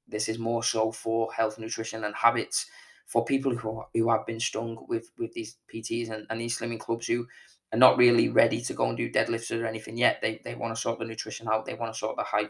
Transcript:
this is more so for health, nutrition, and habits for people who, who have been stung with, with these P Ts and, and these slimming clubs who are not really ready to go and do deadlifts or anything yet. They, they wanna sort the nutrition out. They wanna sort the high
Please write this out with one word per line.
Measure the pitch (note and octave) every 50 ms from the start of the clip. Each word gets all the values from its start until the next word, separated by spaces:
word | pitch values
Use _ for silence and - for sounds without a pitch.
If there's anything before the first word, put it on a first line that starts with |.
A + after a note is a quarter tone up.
| _ -
this | A2+ G#2 G#2+ -
is | A2 A#2
more | A2+ A#2 A#2 A#2 A2+
so | - - A#2 A2 A2+ A2+
for | - - A2+ A2+ A2+ A2+ A2+ -
health, | - A2+ A2 A2 -
nutrition, | A2 A2 - - A2 - - A2+ A2
and | G#2 G#2
habits | - - A#2 A#2 A#2+ - - - - - - - - - - - _ _
for | - - A#2 A#2
people | - C3+ C3+ C3+ C3+ A#2+
who, | A#2 A2+ A2 A2 A2+ A2 - -
who | A#2 A2+ A#2
have | A#2 G#2+ -
been | - A2+ A2+
stung | A2+ - - A2 A#2 A#2 A#2 A2 - -
with, | A#2 A2+ - - _ -
with | A#2 A2 -
these | A#2 A2 G#2+ - _ _ _
P | - A2
Ts | A2+ - A2+ A#2+ A#2 A2
and, | A2 A2 G#2+ -
and | A2+ A2+
these | A#2 A#2 A#2 -
slimming | A#2 A#2 A#2+ A2
clubs | - - A#2 A2 -
who | - A#2 A#2+ A#2+ - - - - - - _ _ - -
are | A#2
not | B2+ B2 - B2+
really | B2 A#2+ A#2 A#2 A2+ A#2
ready | A2+ A2+ A#2 A#2 A2+ A#2
to | A#2+ - C3+
go | - A#2+ A#2+
and | A#2+ A#2+
do | A#2+ A2+
deadlifts | - B2 A2+ A2 A#2 A2+ - - A#2 A2+
or | A#2
anything | A2+ A2+ A2+ A2+ - A#2
yet. | A#2 A#2+ A2 - -
They, | - A2+ A2 - -
they | A#2+ A#2
wanna | A#2+ A#2 A#2 A2+
sort | A2+ - A2+ A2+ A2+
the | A2+
nutrition | A2+ A2+ A2 - A2 G#2+ - A2+ A#2
out. | A2 A2 A2
They | A2 A2+
wanna | A2 A#2 A2+ A2+
sort | - - A2 A2 -
the | G#2+
high | - - G#2 G#2+